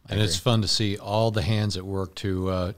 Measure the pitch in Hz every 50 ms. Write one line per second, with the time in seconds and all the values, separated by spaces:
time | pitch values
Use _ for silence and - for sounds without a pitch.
0 | - - 98 101 107 104 - - - 127 117 110 107 - - - 110 104 98 104
1 | - 101 101 110 113 113 107 107 78 92 110 107 107 104 95 92 90 98 98 95
2 | 95 90 - - - 101 95 92 92 92 92 92 90 87 85